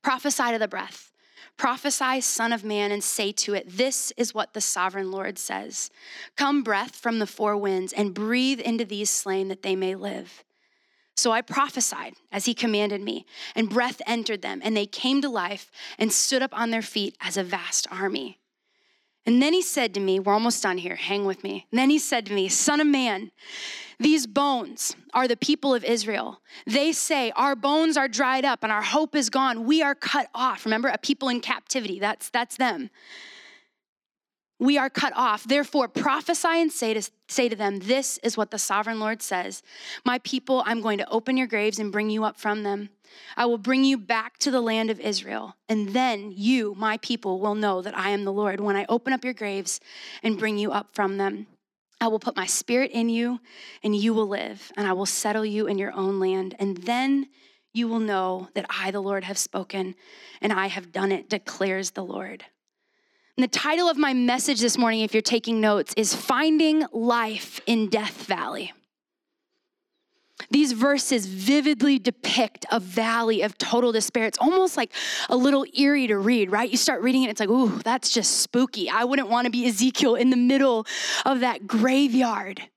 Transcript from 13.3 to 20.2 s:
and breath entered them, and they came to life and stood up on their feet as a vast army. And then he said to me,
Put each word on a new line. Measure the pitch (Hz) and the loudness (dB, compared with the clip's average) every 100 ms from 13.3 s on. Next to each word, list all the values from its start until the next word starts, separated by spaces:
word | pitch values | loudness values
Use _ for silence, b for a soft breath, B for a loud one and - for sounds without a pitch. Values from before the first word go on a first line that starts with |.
| B B | B B
and | - 214 | -2 0
breath | 214 247 226 - | 2 -2 -4 -4
entered | 233 220 208 | -4 -2 -6
them, | - - | -6 -6
and | 214 214 | -2 0
they | |
came | 202 - 254 277 | -2 -2 0 2
to | 277 | 0
life | 233 180 202 - B B B | -2 -4 -8 -14 B B B
and | 220 | 0
stood | - - 262 | 2 2 0
up | 262 | 0
on | - 233 | -2 -2
their | 226 | -2
feet | 220 220 196 - | -4 -4 -4 -6
as | - 185 | -6 -4
a | |
vast | 180 185 - - - | -4 -4 -2 -4 -4
army. | 185 196 156 127 - _ _ _ _ _ _ _ _ - | -4 -4 -4 -8 -14 _ _ _ _ _ _ _ _ 2
And | 240 | 4
then | 285 | 4
he | 359 | 2
said | 349 - 233 | 0 -2 -2
to | 190 | -2
me, | 196 190 | 0 2